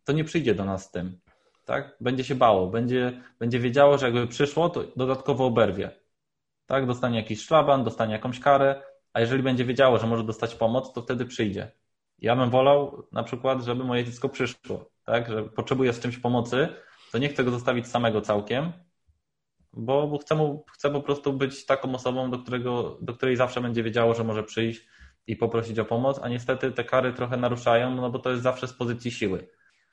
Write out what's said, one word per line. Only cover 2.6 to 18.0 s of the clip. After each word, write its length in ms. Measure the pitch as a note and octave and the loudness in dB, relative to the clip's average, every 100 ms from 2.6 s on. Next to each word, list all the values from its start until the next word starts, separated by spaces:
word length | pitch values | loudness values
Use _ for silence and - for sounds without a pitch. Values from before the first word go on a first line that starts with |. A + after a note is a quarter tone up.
| F#2 | 2
będzie, 540 | A2 A#2+ B2+ B2 B2 - _ | -2 0 0 0 -4 -16 _
będzie 200 | A#2+ B2 | -4 0
wiedziało, 380 | B2 C3 C#3+ C#3+ | 0 6 6 6
że 80 | C3 | 4
jakby 220 | A#2 A#2+ | 2 0
przyszło, 420 | - C#3+ - E3+ | 0 0 2 0
to 140 | D3+ - - | 0 -6 -4
dodatkowo 500 | C3 C3 - B2+ C3 | -2 -2 0 2 2
oberwie. 540 | A#2 A2 G2 - - _ _ _ _ _ _ _ | 4 4 2 -6 -10 _ _ _ _ _ _ _
Tak? 160 | C3+ B2+ | -2 0
Dostanie 320 | A#2+ B2 A#2 | -2 0 -2
jakiś 280 | A2 G#2+ - | -2 -8 2
szlaban, 380 | D#3+ C#3+ C3+ | 4 6 4
dostanie 300 | A2+ - A2 | 2 -2 -2
jakąś 260 | G#2+ B2 A#2+ | -2 -6 -2
karę, 420 | D3 C#3 C#3 C3+ - - _ | 4 4 4 0 -6 -20 _
a 60 | A2 | -2
jeżeli 240 | A#2 C3+ | 0 2
będzie 220 | C3 B2+ B2 | 0 0 0
wiedziało, 320 | B2 C3 A2+ | 4 6 6
że 100 | A2+ | 2
może 160 | A#2 | -2
dostać 320 | A2 A2 A2+ - | -2 -4 -6 -2
pomoc, 380 | A2+ B2+ C3 | 0 0 -4
to 80 | - | -10
wtedy 240 | A#2 B2 A#2+ | -6 -6 -6
przyjdzie. 460 | - A2 F#2+ G2+ - _ _ _ _ | -2 -2 -2 -10 -14 _ _ _ _
Ja 160 | A2 B2 | 0 2
bym 140 | B2 | 4
wolał 580 | B2+ C3+ C#3+ C#3 - - | 4 6 6 2 -8 -10
na 120 | - | -8
przykład, 400 | A#2 B2 C3 C3 | -6 -4 -2 -2
żeby 200 | A#2+ B2 | -2 -4
moje 220 | B2+ B2 A#2 | -2 -2 -2
dziecko 240 | A#2 C#3+ | -4 -6
przyszło, 600 | - B2 - - - - _ - | -4 -4 -6 -10 -10 -12 _ -2
tak? 240 | A#2 A#2 | -2 0
Że 140 | A2 | -4
potrzebuje 500 | G#2+ - - C3 B2+ | -4 -6 -2 2 2
z 60 | A#2 | 0
czymś 180 | B2 A#2+ | -4 -4
pomocy, 500 | A#2+ B2 A#2+ B2+ E3 - - - - | 0 0 0 0 0 -2 -20 -20 -8
to 60 | A2+ | -2
nie 120 | C#3+ | -2
chcę 140 | C#3+ | 0
go 80 | B2 | 0
zostawić 360 | A#2+ B2 B2 A#2+ | 0 0 -2 -2
samego 340 | A#2+ | 0